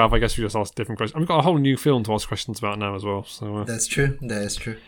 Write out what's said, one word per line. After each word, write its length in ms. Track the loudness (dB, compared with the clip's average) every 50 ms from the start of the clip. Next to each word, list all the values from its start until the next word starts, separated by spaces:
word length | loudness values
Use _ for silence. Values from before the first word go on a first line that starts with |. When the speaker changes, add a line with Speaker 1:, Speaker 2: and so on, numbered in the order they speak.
Speaker 1:
have, 100 | 6 6
I 60 | 6 4
guess 180 | 4 2 2
we 60 | 0
just 140 | -2 0 0
ask 180 | -2 -2 -2 -4
different 240 | -6 -6 -6 -4 -4
questions. 220 | -4 -2 -2 -2
We've 80 | 0 2
got 100 | 4 4
a 40 |
whole 160 | 4 4 4 4
new 180 | 4 4 2
film 260 | 4 4 2 2 2 2
to 80 | 0 0
ask 120 | -2 -2
questions 320 | -4 -6 -6 -6 -8 -6 -4
about 220 | -4 -4 -2 -2
now 160 | -4 -4 -4
as 80 | -4 -4
well. 180 | -4 -4 -4 -6
So, 340 | -8 -12 -10 -8 -6 -6 -4
uh, 60 | -4
Speaker 2:
That's 220 | -4 -4 -4 -4
true. 320 | -2 0 2 2 2 0 -2
That 200 | -6 -6 -4 -4
is 140 | -4 -4 -6
true. 200 | -6 -8 -8 -10 -10 -14